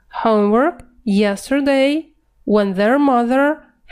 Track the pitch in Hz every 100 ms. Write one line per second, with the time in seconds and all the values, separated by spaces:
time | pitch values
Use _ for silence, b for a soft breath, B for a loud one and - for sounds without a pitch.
0 | b - 233 214 208 220 302 247 - _
1 | 220 196 208 202 - 277 285 269 269 302
2 | 320 _ _ _ - 208 202 185 208 277
3 | 285 247 240 262 285 302 - _ -